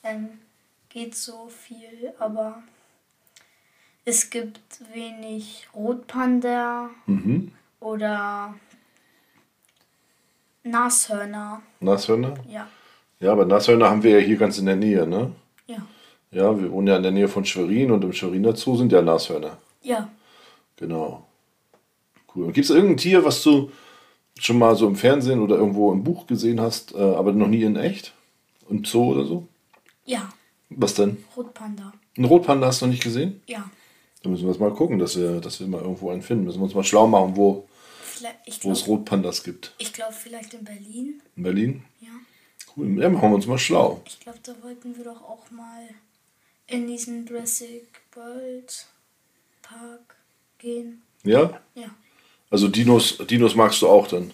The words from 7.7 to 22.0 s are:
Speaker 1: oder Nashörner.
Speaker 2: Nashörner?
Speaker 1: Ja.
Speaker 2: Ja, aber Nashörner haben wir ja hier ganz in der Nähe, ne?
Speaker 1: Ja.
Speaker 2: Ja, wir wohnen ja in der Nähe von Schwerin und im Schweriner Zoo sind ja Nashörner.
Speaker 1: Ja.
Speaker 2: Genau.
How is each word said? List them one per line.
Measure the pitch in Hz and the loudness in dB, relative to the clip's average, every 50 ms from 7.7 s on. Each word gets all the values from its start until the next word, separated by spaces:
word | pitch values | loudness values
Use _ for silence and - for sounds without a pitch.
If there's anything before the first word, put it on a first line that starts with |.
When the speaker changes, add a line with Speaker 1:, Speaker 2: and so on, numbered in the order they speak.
| _ _ | _ _
Speaker 1:
oder | - 220 214 214 214 208 208 208 202 208 202 202 202 208 208 208 _ _ _ _ _ _ _ _ _ _ _ _ _ _ _ _ _ _ _ _ _ _ _ _ _ _ _ _ _ _ _ _ _ _ _ _ _ _ _ _ _ | -12 -10 -8 -6 -4 -4 -4 -4 -6 -8 -8 -10 -12 -14 -16 -20 _ _ _ _ _ _ _ _ _ _ _ _ _ _ _ _ _ _ _ _ _ _ _ _ _ _ _ _ _ _ _ _ _ _ _ _ _ _ _ _ _
Nashörner. | 240 233 233 247 247 247 - - - 214 202 202 208 208 208 208 208 214 - - _ _ _ | -4 -2 0 0 2 0 0 0 -2 -6 -8 -8 -10 -12 -14 -12 -14 -14 -16 -18 _ _ _
Speaker 2:
Nashörner? | 92 95 101 101 - - 113 120 123 135 143 135 - - | 0 0 0 0 2 -2 0 0 0 -6 -8 -12 -16 -16
Speaker 1:
Ja. | - - - - _ _ _ _ _ _ _ _ _ _ | -16 -16 -16 -18 _ _ _ _ _ _ _ _ _ _
Speaker 2:
Ja, | 92 95 | 0 2
aber | 107 104 95 | 4 4 4
Nashörner | 90 98 104 104 - 120 117 113 98 | 4 4 4 6 6 6 6 6 4
haben | 104 107 | 4 6
wir | 104 113 104 104 | 6 8 8 8
ja | 98 | 6
hier | 104 110 | 6 2
ganz | 104 110 98 - 101 | 2 2 0 0 -2
in | 95 | 0
der | 95 95 | 0 0
Nähe, | 95 107 107 101 92 82 | 2 2 2 2 2 2
ne? | 82 87 101 123 131 - - _ _ _ _ _ | 0 -2 -2 -4 -4 -8 -14 _ _ _ _ _
Speaker 1:
Ja. | - 233 214 - - - _ _ _ _ _ _ _ | -16 -16 -16 -16 -18 -20 _ _ _ _ _ _ _
Speaker 2:
Ja, | - 90 98 107 110 101 | -2 0 2 2 2 0
wir | 95 85 | -2 -4
wohnen | 92 95 98 98 | -2 0 2 4
ja | 98 | 4
in | 92 | 4
der | 92 92 | 2 0
Nähe | 95 98 101 98 | 2 2 0 0
von | - 101 95 | 0 -4 -6
Schwerin | - - 92 87 85 101 120 135 127 | -4 -4 -2 -2 0 0 0 2 2
und | 113 98 98 | 2 2 0
im | 90 | -2
Schweriner | 87 - 95 90 90 95 104 113 110 | -6 -6 -6 -4 -2 0 0 0 0
Zoo | - - 135 123 | 0 -2 -2 0
sind | 117 127 110 | 2 2 4
ja | 95 87 | 4 4
Nashörner. | 85 82 82 82 - - 85 76 76 73 - - _ _ _ _ | 4 4 0 0 0 -4 -8 -8 -8 -10 -14 -16 _ _ _ _
Speaker 1:
Ja. | _ 254 240 220 214 - - _ _ _ _ _ _ _ _ _ _ _ _ | _ -6 -6 -6 -6 -10 -16 _ _ _ _ _ _ _ _ _ _ _ _
Speaker 2:
Genau. | _ 85 82 82 80 78 - - - - _ _ _ _ _ _ _ _ _ _ _ _ _ _ _ | _ -10 -8 -6 -6 -6 -8 -10 -14 -20 _ _ _ _ _ _ _ _ _ _ _ _ _ _ _